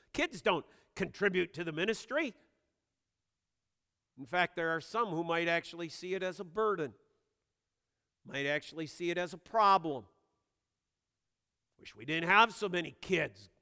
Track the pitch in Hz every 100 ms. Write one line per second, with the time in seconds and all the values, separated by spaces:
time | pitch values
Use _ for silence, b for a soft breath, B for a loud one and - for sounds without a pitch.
0 | b - 349 202 214 170 - b b -
1 | 190 - 196 180 170 - 170 151 196 220
2 | - 277 294 - _ _ _ _ _ _
3 | _ _ _ _ _ _ _ _ _ _
4 | _ - 131 175 170 - 165 165 - 220
5 | 226 160 170 165 170 170 - 170 165 -
6 | 180 185 185 175 180 185 214 190 139 98
7 | _ _ _ _ _ _ _ _ _ _
8 | _ _ 107 139 139 147 - 151 156 -
9 | 170 175 175 175 - 226 202 190 165 135
10 | 101 _ _ _ _ _ _ _ _ _
11 | _ _ _ _ _ _ _ _ - 104
12 | 127 160 165 196 226 - 202 175 156 -
13 | - 175 139 104 - _